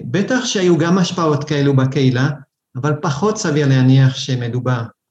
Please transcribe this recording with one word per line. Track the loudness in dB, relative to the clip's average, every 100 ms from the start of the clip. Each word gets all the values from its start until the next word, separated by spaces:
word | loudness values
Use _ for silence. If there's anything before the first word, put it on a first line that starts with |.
בטח | -6 -4 -2 -2
שהיו | -2 0 2 2
גם | 2 2
השפעות | 0 -2 0 0
כאלו | -2 0 2 2
בקהילה, | 2 2 2 2 0 -4 -12 _ _ -6
אבל | -4 -2
פחות | -4 -2 -2 -2
סביר | -2 0 2
להניח | 4 4 6 4
שמדובר | 2 -4 -6 -4 -6 -4 -4 -6 -14 _